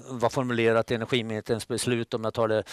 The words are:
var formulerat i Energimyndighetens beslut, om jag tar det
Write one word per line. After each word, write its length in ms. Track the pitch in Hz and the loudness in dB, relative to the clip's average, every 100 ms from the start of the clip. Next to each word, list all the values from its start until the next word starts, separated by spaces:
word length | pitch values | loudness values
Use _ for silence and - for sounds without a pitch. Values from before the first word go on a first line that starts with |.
| 127 | -10
var 220 | 127 117 | -2 0
formulerat 640 | - 123 120 113 113 110 | 0 0 2 4 4 2
i 40 | 117 | -2
Energimyndighetens 720 | 113 127 110 107 - 113 - | 0 -2 -2 -4 -2 -4 -2
beslut, 460 | 117 - 120 117 | -4 0 -2 -2
om 100 | 117 | -4
jag 100 | 110 | -2
tar 140 | 120 110 | 0 2
det 160 | 107 - | 2 -2